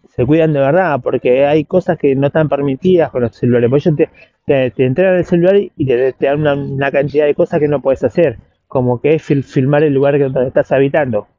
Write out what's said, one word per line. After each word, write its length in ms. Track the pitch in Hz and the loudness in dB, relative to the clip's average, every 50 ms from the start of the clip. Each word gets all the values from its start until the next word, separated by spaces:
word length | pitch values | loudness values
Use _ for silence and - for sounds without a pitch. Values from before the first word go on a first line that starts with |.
| _ - _ | _ -12 _
Se 120 | - 123 | -4 -2
cuidan 260 | 123 151 165 160 160 151 | 0 2 2 2 2 2
de 80 | 139 | 0
verdad, 400 | 139 135 151 185 190 165 143 127 - | 0 2 2 2 0 0 -2 -4 -4
porque 440 | - 131 123 - 127 123 131 143 | -4 -4 -2 0 2 2 2 2
hay 180 | 143 151 160 147 | 2 2 0 0
cosas 320 | - - 185 - - 180 | 0 -2 -2 0 -2 -4
que 180 | - - 139 135 | -2 0 0 0
no 120 | 135 139 | 0 0
están 200 | 143 - 160 156 | 0 0 0 -2
permitidas 640 | 143 139 143 143 143 135 131 - 185 185 170 156 127 | 0 -2 -2 -2 -4 -4 -2 0 2 2 2 2 0
con 120 | - 131 120 | -2 -4 -4
los 120 | 113 - | -4 -4
celulares. 360 | - - 123 120 120 120 120 | -2 0 0 2 2 2 2
Porque 180 | 131 147 - 175 | 0 0 0 0
ellos 80 | 151 | 0
te, 140 | 160 160 - _ _ - _ _ _ _ | 0 -2 -4 _ _ -20 _ _ _ _
te, 260 | - 143 135 131 123 | -2 0 0 0 -2
te 140 | - - 131 | -2 -2 -2
entregan 320 | 127 131 156 185 190 185 | 0 0 0 0 2 2
el 80 | 180 165 | 0 0
celular 320 | - 180 170 170 185 196 | 0 0 0 2 2 2
y 300 | 202 202 - _ - 151 | 2 0 -2 _ -6 -2
te, 260 | 131 123 120 131 131 123 | -2 0 0 0 -2 -2
te 140 | - 156 | -2 -2
dan 140 | 139 143 151 | -2 -2 0
una, 120 | 156 147 143 | 0 -2 -2
una 380 | 143 139 139 139 135 139 139 | -2 -4 -6 -6 -4 -4 -2
cantidad 340 | 135 143 143 143 131 147 151 | -2 -2 -2 -2 0 0 0
de 100 | 147 143 | 0 0
cosas 240 | - 175 - - 165 | 0 -2 -2 -2 -2
que 80 | 151 | -2
no 140 | 147 147 139 | 0 -2 -2
puedes 240 | - 135 131 - - | -2 -2 -2 -2 -2
hacer, 320 | 120 - 175 170 139 113 - - _ _ _ _ - | -4 0 0 0 0 -2 -6 -14 _ _ _ _ -8
como 320 | - 135 123 123 123 113 | -4 -2 -2 -2 -2 -2
que 140 | - 143 160 | 0 0 0
es 80 | 151 - | 0 0
fil-, 200 | - 151 139 131 | -2 -2 -2 -2
filmar 420 | - - 143 131 139 147 147 156 | -4 -2 -2 0 0 2 2 2
el 100 | 151 139 | 2 2
lugar 240 | 135 139 143 143 143 | 2 0 2 2 0
que, 60 | 143 | 0
donde 240 | 135 131 135 123 135 | -2 -2 -2 -2 -2
estás 220 | - 151 139 - | 0 -2 -2 0
habitando. 580 | 147 135 139 139 151 160 147 127 110 104 - _ _ | 0 0 0 2 0 -2 -2 -2 -4 -6 -6 _ _